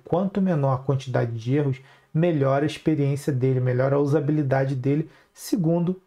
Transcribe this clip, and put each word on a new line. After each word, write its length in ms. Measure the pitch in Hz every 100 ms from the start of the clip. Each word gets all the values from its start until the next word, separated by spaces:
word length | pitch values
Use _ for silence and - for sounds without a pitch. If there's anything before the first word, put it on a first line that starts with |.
Quanto 380 | - 165 190 202
menor 320 | 190 156 139
a 100 | 131
quantidade 480 | - 135 131 123 120 113
de 180 | 117 143
erros, 240 | 143 131 - - _
melhor 500 | 156 175 156 135 139
a 20 | 156
experiência 680 | - - 151 139 143 160
dele, 280 | 127 131 127
melhor 340 | 127 123 135
a 60 | 143
usabilidade 760 | 143 151 139 151 135 135 135 135
dele, 340 | 135 147 156 - _
segundo 680 | - - 240 160 170 170 185